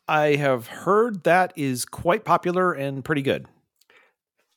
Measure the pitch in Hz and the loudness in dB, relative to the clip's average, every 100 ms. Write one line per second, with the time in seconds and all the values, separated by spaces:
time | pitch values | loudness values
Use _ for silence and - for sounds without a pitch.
0 | - 156 151 147 143 123 113 - 170 208 | -2 0 2 2 2 -2 -4 -8 0 2
1 | 240 202 165 175 180 - 139 127 - - | 2 -2 2 2 2 -2 -4 -4 -8 -4
2 | 170 214 - 170 175 180 185 139 139 135 | 0 0 2 2 2 0 0 0 -4 -6
3 | 127 156 135 78 - _ _ _ _ _ | -4 -2 0 -2 -4 _ _ _ _ _
4 | _ _ _ _ _ | _ _ _ _ _